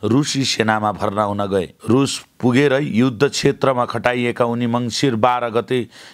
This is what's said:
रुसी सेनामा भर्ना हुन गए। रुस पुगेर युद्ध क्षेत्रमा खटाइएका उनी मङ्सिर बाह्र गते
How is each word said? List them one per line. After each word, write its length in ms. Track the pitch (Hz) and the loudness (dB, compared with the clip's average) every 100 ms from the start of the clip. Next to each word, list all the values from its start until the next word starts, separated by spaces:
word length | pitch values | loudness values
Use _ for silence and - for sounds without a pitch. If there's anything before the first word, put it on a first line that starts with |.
| 104 | 0
रुसी 340 | 123 147 139 | 2 2 -2
सेनामा 480 | 131 - 110 107 107 | -2 0 0 2 0
भर्ना 320 | 90 107 101 | -2 -2 -2
हुन 220 | 104 101 101 | -2 -2 -2
गए। 240 | 95 82 - - | -2 -4 -6 0
रुस 320 | 123 135 - - - | 2 2 -2 -12 -4
पुगेर 320 | 120 123 147 131 | 0 2 2 2
युद्ध 480 | 147 107 127 110 139 | 0 0 0 2 0
क्षेत्रमा 560 | - 143 135 135 127 120 | 2 0 2 0 0 -2
खटाइएका 600 | 117 113 123 120 117 120 | -2 -2 0 -2 0 0
उनी 220 | 117 120 | 0 -2
मङ्सिर 480 | 120 120 110 139 113 | -2 -4 -2 0 2
बाह्र 340 | 123 123 120 | 2 0 -2
गते 380 | 110 113 127 113 - - | -2 -2 -2 -4 -12 -20